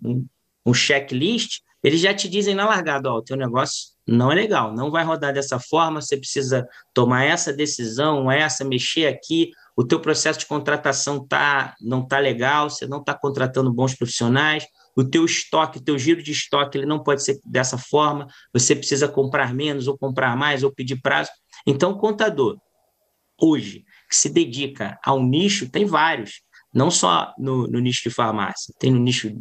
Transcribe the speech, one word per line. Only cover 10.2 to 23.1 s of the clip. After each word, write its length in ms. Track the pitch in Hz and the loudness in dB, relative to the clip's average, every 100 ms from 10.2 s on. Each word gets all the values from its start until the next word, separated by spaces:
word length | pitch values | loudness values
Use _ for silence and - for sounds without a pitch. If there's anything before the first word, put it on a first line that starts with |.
| 156 151 | 0 -2
de 80 | - | -4
contratação 800 | 151 147 147 147 131 - 143 131 | -4 -2 -2 0 -2 -2 -4 -2
tá, 500 | 139 147 139 127 - | 0 2 0 -4 -8
não 260 | 110 127 127 | -4 -4 0
tá 120 | 139 | 0
legal, 520 | 139 117 127 151 147 | 0 0 0 2 0
você 180 | - 127 | -4 -10
não 160 | 143 | -8
tá 100 | 143 | -6
contratando 580 | 147 139 135 131 131 131 | -4 -2 -2 -2 0 0
bons 240 | 120 131 127 | 2 0 -2
profissionais, 680 | 123 - 120 131 151 151 - _ _ - | -4 -2 2 2 2 -2 -6 _ _ 0
o 60 | |
teu 220 | 135 165 165 | 2 2 2
estoque, 520 | - - 160 156 139 | -2 -2 0 0 -4
o 60 | |
teu 140 | 143 143 | -2 0
giro 260 | 135 165 | 2 0
de 80 | 151 | -2
estoque, 460 | 143 - 143 139 139 | -8 -2 -2 0 -2
ele 80 | 139 | -2
não 180 | 151 | -2
pode 200 | 147 135 | 0 0
ser 160 | - - - | 0 -4 -2
dessa 320 | 123 127 127 | -2 0 -4
forma, 500 | - 147 151 147 139 - _ | 0 2 2 0 -8 -18 _
você 220 | 151 - 143 | 0 2 2
precisa 320 | - 139 143 | 0 0 0
comprar 460 | 139 135 143 127 | 0 0 0 0
menos, 340 | 127 151 143 127 | -2 -2 -2 -4
ou 100 | 139 | -4
comprar 380 | 139 131 131 123 | -4 0 0 2
mais, 280 | 147 139 | 0 0
ou 80 | 139 | -2
pedir 300 | - 131 127 | -2 -6 -4
prazo." 280 | 139 147 151 - _ - - | 0 0 -2 -10 _ -4 0
Então, 240 | 135 180 | 2 2
o 60 | 202 | 2
contador, 600 | 214 214 220 147 113 - _ _ _ _ _ | 0 2 0 2 0 -2 _ _ _ _ _